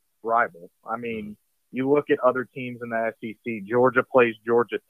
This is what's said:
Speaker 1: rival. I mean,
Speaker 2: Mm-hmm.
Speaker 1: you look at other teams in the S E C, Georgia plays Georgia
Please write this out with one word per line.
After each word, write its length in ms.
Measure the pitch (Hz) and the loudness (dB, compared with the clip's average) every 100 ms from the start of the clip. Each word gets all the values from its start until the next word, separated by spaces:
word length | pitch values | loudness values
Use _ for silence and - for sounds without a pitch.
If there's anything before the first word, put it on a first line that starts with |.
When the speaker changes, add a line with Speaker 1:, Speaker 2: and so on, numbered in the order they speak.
| _ _ | _ _
Speaker 1:
rival. 480 | 110 117 110 85 87 _ | -2 0 0 -4 -20 _
I 120 | - 113 | -10 -8
mean, 280 | 120 113 | -8 -10
Speaker 2:
Mm-hmm. 540 | 104 107 _ _ _ 123 | -10 -16 _ _ _ -4
Speaker 1:
you 120 | 131 | 0
look 200 | 147 - | 2 2
at 80 | 143 | 2
other 240 | 127 127 | 2 0
teams 360 | 123 139 123 120 | -4 -10 -12 -12
in 80 | 120 | -8
the 60 | 113 | -4
S 180 | 113 - | -4 -6
E 140 | 117 104 | -12 -10
C, 200 | 120 110 98 | -8 -8 -2
Georgia 360 | 123 127 127 | 2 4 2
plays 320 | - 131 120 107 | 2 4 4 0
Georgia 360 | 110 117 117 107 - | 0 0 0 -4 -6